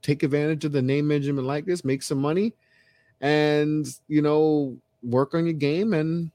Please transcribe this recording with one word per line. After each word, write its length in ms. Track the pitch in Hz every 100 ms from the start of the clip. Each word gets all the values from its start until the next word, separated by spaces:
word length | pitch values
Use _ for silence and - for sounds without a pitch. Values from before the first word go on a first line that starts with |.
take 220 | - 147
advantage 420 | 156 143 151 160 151
of 60 |
the 100 | 143
name, 300 | 127 139 151
image, 160 | 147 139
and 140 | 139 131
likeness, 400 | 147 147 180 131
make 160 | 135
some 180 | - 143
money, 340 | 143 165 220 - _ _ _ _ _ _
and, 640 | 139 151 151 147 151 151 143 127 _
you 140 | 151
know, 560 | 147 151 156 151 139 123 _ _
work 320 | 123 120 139 170
on 100 | 165
your 80 |
game 400 | 160 143 160 220
and 380 | 175 156 165 165